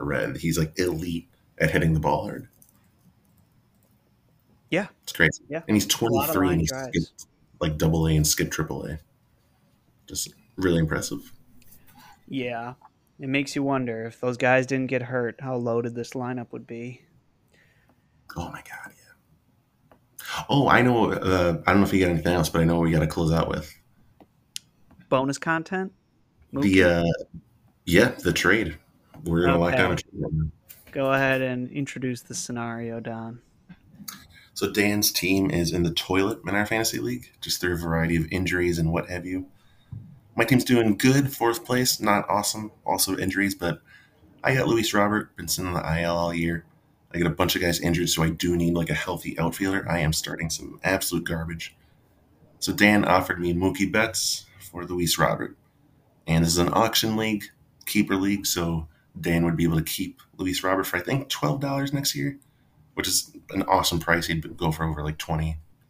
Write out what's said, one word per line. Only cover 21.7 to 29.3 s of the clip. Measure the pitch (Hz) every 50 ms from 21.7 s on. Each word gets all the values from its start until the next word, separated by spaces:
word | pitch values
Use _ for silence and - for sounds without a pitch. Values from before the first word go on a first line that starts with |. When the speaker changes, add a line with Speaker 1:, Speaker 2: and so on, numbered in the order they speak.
Speaker 1:
don't | 95 101
know | 95
if | - 98
you | 92
got | 92 87
anything | 85 80 78 87 90
else, | 87 80 -
but | - 85
I | 82
know | 82 85 82
what | 82
we | 82
gotta | 85 78 78
close | 78 - 87 82 80
out | 82 82 -
with. | - - 80 - - - - _ _ _ _ _ _ _ _ - _ _ _ _ _ _ - - _ _ _ _ _ - - -
Speaker 2:
Bonus | _ 143 131 135 139 139
content? | - - 165 160 165 160 - 190 185 190 185 - _ _ _ _ _ _ _ _ _ _ _
Speaker 1:
The, | - 92
Speaker 2:
Mookie? | 98 98 95 95 90
Speaker 1:
uh, | 87 85 85 85 85 - - - - - - - _ _ _ _ _ _ _ _
yeah, | 85 85 101 120 123 - - -
the | 87 80
trade. | - - 90 104 113 95 82 80 - _ _ _ _ _ _ - - -
We're | 82